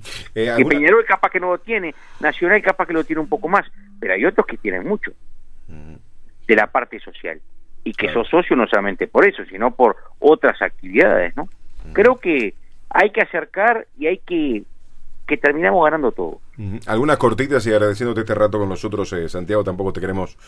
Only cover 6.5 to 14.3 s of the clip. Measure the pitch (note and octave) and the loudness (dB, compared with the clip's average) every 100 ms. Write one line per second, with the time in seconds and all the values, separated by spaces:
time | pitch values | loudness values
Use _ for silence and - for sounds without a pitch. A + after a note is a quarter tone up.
6.5 | G#2+ G#2 C3+ A#2+ G#2+ - - F2 D#2 - | 4 4 0 -4 -8 -14 -12 -12 -12 -12
7.5 | - - - - G#2 G#2 A#2+ A2 E3 F3 | -14 -14 -10 -8 -4 -2 -2 2 2 4
8.5 | C#3+ G#2+ G#2 G2 F#2 F#2 A#2 G3 - F2+ | 2 4 2 0 -2 0 4 4 2 -6
9.5 | F#2 A#2+ - A#2+ - - - C#3+ D#3 C3 | -2 -2 4 4 4 -6 2 6 6 4
10.5 | - F#2 - F#2 F#2+ C4+ - F2 - - | 2 -2 -4 0 4 6 4 2 -2 -6
11.5 | - - - - - A3 B3+ F#3 D3 G#2 | -10 -10 -10 -4 2 4 4 0 0 -2
12.5 | - - - - - G3+ G#3+ F#3+ E3+ D#3 | -6 -14 -16 -2 2 2 2 -2 -2 -6
13.5 | - A3 A3+ - - D3+ F#3 - | 0 2 0 -4 -6 -4 -4 -4